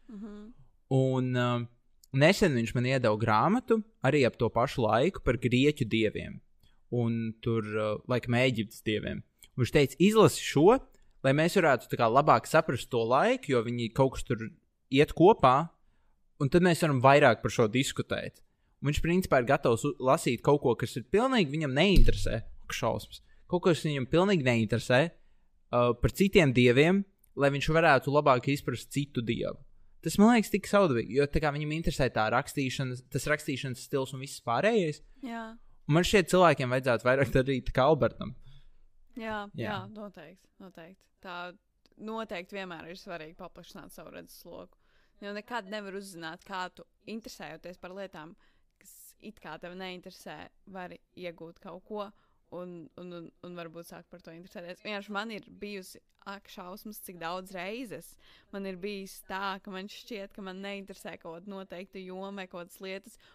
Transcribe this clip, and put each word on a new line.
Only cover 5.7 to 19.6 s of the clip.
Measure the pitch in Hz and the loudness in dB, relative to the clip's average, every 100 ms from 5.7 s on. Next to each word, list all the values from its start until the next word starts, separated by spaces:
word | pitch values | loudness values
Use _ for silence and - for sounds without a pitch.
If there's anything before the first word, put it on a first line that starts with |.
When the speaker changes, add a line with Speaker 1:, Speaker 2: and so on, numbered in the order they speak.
| 147 113 | 2 0
Speaker 2:
dieviem | 113 107 - - - - _ _ _ _ | 0 0 -2 -10 -14 -20 _ _ _ _
un | 120 117 117 113 110 | -2 -2 -2 -6 -6
tur, | 123 113 107 107 | -4 -2 -2 -4
uh, | 107 107 - | -4 -4 -4
laikam, | 123 123 | -4 0
Ēģiptes | 123 131 113 104 - | 2 2 0 -6 -8
dieviem. | - 107 - - - _ - | -4 -4 -4 -10 -14 _ -14
Un | - | -4
viņš | 120 156 | 0 2
teica, | 139 - | 0 2
"Izlasi | 185 220 175 - | 4 6 6 4
šo, | - 139 170 262 - _ _ _ | -2 4 6 6 0 _ _ _
lai | 135 147 | 0 2
mēs | 165 | 2
varētu | 196 165 127 - | 2 4 2 0
tā | - | 0
kā | 117 | 2
labāk | 123 151 123 - | 4 6 4 4
saprast | 156 - 127 - | 2 2 -2 -4
to | 123 113 | -2 2
laiku, | 131 196 262 - | 2 2 0 0
jo | 127 | 0
viņi | 113 120 117 | 0 -4 -4
kaut | - 135 | 2 0
kas | - | 0
tur | - 113 110 - _ _ _ | -4 -6 -6 -16 _ _ _
iet | 135 151 | 2 4
kopā, | - 170 226 131 131 165 - _ _ _ _ _ _ | 6 6 8 6 4 0 -8 _ _ _ _ _ _
un | 139 | 0
tad | 175 | 4
mēs | 180 160 | 4 4
varam | 160 135 | 2 4
vairāk | 131 143 143 110 | 8 8 8 4
par | 113 | 0
šo | - 113 | 2 2
diskutēt." | 120 139 - - 104 - - _ _ _ _ | 2 -2 -4 -6 -6 -8 -14 _ _ _ _
Un | 139 | -4
viņš, | 147 | -2
principā, | 160 175 185 139 | 0 0 2 2
ir | 120 | 2
gatavs | 139 | 2